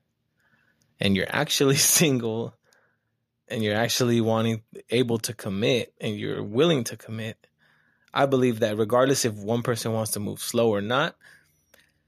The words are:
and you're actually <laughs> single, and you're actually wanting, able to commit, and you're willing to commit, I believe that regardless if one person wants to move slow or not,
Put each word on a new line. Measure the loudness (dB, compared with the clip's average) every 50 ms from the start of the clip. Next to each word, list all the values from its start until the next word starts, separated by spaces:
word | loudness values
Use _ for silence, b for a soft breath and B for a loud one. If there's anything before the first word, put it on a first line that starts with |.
| _ _ _ _ _ _ _ _ _ _ _ _ _ _ _ _ _ _ _ _
and | 0 2 2
you're | 2 0 0
actually | -2 -2 -2 -2 0 2 2 2 4
<laughs> |
single, | 4 2 2 4 4 4 4 2 0 -2 -2 -4 -4 -6 -8 -10 _ _ _ _ _ _ _ _ _ _ _ _ _ _ _ _ _ _ -8
and | -4 -2 -2
you're | 0 0
actually | 0 0 0 2 2 2 2 4 2 2
wanting, | 2 2 2 2 0 -2 -2 -6 _ -20 -20 -6 -2
able | 0 0 2 0 0 -2
to | -4 -6 -10
commit, | -10 -8 -8 -4 -2 0 0 0 0 -2 -6 _ _
and | -8 -8 -6
you're | -6 -6 -6 -6 -6 -8
willing | -4 0 2 2 2 2 0 -2
to | -4 -8
commit, | -12 -12 -12 -10 -10 -10 -10 -12 -14 _ _ _ b b b b b b b b b b b 0
I | 2 2
believe | 4 4 4 2 2 2 2
that | 0 0 0 0
regardless | 0 2 4 4 4 4 2 2 0
if | -2 -2
one | -4 -4 -2 -2 -2 0
person | -2 -4 -2 -2 -4 -2
wants | -2 -4 -4 -4
to | -6
move | -6 -6 -8 -8
slow | -8 -2 0 2 2 2 2
or | 0
not, | -2 -2 -2 0 -2 -2 -4 b b b b b b b b _ _ _ b b b b b b b